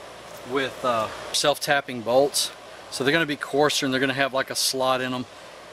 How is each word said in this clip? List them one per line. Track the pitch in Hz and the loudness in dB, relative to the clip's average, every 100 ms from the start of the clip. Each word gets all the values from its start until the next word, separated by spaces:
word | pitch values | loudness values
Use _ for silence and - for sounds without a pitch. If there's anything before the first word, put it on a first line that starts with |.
| - - - - 123 | -16 -16 -16 -14 -4
with, | 135 131 - 131 | -2 -2 -2 0
uh, | 117 107 - - | 0 0 -6 -6
self-tapping | - 151 139 - 143 - 123 | 0 2 2 2 2 0 -4
bolts. | 110 127 139 - - - - - - | 2 6 6 2 -2 -6 -16 -16 -10
So | - | -2
they're | 131 | 2
gonna | 165 156 | 4 2
be | 143 | -2
coarser | - 139 147 - 143 | -2 2 4 2 0
and | |
they're | 131 | 2
gonna | 135 | 0
have, | 131 139 | 2 0
like, | 131 127 | 0 -2
a | 127 | -2
slot | - 131 131 131 | -2 2 2 2
in | 127 | 0
'em. | 127 123 - - - - | -4 -6 -12 -18 -18 -18